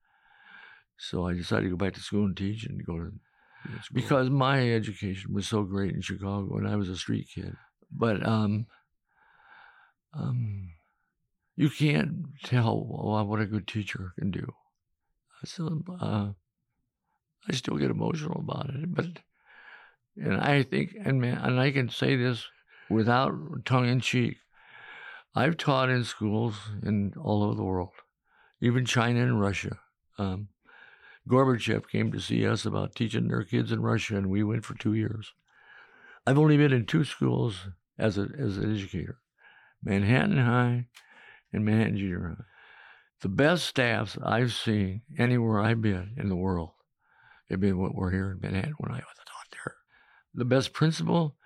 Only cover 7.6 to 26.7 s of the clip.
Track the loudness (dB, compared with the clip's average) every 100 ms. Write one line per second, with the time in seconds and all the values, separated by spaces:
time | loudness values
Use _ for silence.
7.6 | _ _ -14 -2 0 0 0 2 2 0
8.6 | -4 _ _ _ _ _ _ _ _ -20
9.6 | -20 -20 _ _ _ -8 -4 -2 -2 -4
10.6 | -8 -16 _ _ _ _ _ _ _ 0
11.6 | 0 2 2 2 0 -2 -8 -12 0 2
12.6 | 4 2 -2 -4 0 0 0 0 0 -2
13.6 | -4 -4 -4 -6 -10 -6 -4 -4 -6 -12
14.6 | _ _ _ _ _ _ _ _ -14 -8
15.6 | -4 -4 -6 -6 -2 -2 -2 -6 _ _
16.6 | _ _ _ _ _ _ _ _ -6 -4
17.6 | -2 0 0 0 -2 -2 -4 -6 -6 -6
18.6 | -6 -6 -4 -4 -4 -8 _ _ _ -20
19.6 | -20 -20 -20 _ _ -8 -4 0 2 2
20.6 | 2 0 -2 -4 -2 0 0 0 0 2
21.6 | 2 2 0 0 2 2 2 -2 -6 _
22.6 | _ -14 -2 2 4 4 2 -2 -6 -8
23.6 | 0 2 4 2 2 2 0 -2 _ _
24.6 | -20 -20 -20 -20 -18 -20 -6 0 2 2
25.6 | 2 4 4 2 0 -2 0 0 0 -4
26.6 | -10